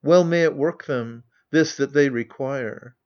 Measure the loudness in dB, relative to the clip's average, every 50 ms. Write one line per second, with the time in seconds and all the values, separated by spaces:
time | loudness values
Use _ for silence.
0 | 2 4 4 4 4 4 2 2 2 0 0 0 -2 -2 -2 -6 -8 -6 -6 -6
1 | -6 -8 -12 -16 -20 _ _ _ _ _ 2 2 2 2 0 -4 -4 0 2 2
2 | 2 2 0 -4 -6 -8 -10 _ -8 -6 -6 -6 -8 -8 -10 -12 -18 -20 _ _
3 | _